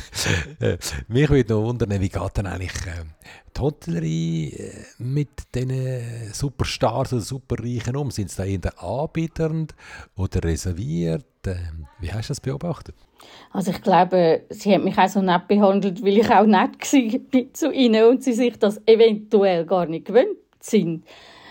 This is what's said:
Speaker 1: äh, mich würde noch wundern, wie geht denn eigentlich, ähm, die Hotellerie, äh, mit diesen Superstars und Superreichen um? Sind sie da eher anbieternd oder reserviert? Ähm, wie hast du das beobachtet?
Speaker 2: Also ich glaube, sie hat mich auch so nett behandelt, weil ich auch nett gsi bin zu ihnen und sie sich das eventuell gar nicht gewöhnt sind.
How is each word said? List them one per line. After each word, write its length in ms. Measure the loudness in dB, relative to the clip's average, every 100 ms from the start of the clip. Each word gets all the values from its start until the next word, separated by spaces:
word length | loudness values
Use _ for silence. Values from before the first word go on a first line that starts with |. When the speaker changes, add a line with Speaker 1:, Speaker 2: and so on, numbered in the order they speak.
| 0 -6 -2 -2 -4 -4 -4
Speaker 1:
äh, 120 | -4 -6 -10 -4
mich 200 | 0 4
würde 240 | 4 2
noch 100 | 0
wundern, 260 | -2 -2 -2 -2
wie 80 | -2
geht 300 | -4 -6 -6
denn 80 | -6
eigentlich, 260 | -6 -8 -8 -10
ähm, 220 | -10 -12 -16 -20 -20 _ -6
die 20 |
Hotellerie, 920 | -4 -4 -6 -4 -4 -4 -4 -4 -6
äh, 180 | -10 -14 -16 -20 -12
mit 300 | -6 -4 -4 -8 -10
diesen 800 | -6 -4 -4 -6 -8 -10 -12 -12
Superstars 800 | -8 -6 -4 -6 0 0 0 -2
und 100 | -4
Superreichen 760 | -6 -8 -8 -6 -6 -6 -6 -6
um? 120 | -6
Sind 180 | -6 -8
sie 80 | -6
da 80 | -4
eher 360 | -4 -6 -8
anbieternd 920 | -8 -6 -6 -4 -6 -4 -4 -4 -6 -10 -20 -20 -16 -6
oder 260 | -4 -2
reserviert? 800 | -2 -2 -4 -6 -4 -2 -2 -4 -6 _ -8
Ähm, 420 | -8 -8 -12 -16 -10
wie 140 | -8
hast 160 | -6 -6
du 20 |
das 80 | -8
beobachtet? 560 | -6 -6 -6 -8 -12 -20 _ _ -20 -20 -12
Speaker 2:
Also 200 | -6 -4
ich 100 | -2
glaube, 640 | 2 4 4 4 4 2 0
sie 240 | -6 2
hat 100 | 2
mich 140 | 2 2
auch 120 | 2
so 120 | 2
nett 260 | 2 2 2
behandelt, 540 | 4 4 4 0 -2 2
weil 140 | 4
ich 100 | 6
auch 160 | 6 6
nett 340 | 6 2 -2
gsi 380 | 0 2 2 -2
bin 340 | 0 0 0
zu 180 | -4 -2
ihnen 320 | 2 4 6 6
und 180 | 6
sie 100 | 2
sich 240 | 0 0 2
das 200 | 0 0 4
eventuell 800 | 6 6 4 0 2 4 2 0
gar 220 | 0 0
nicht 180 | -4 0
gewöhnt 320 | 2 2 0 _ _
sind. 420 | 0 0 0 -4 -10 -20 -20 -20 -20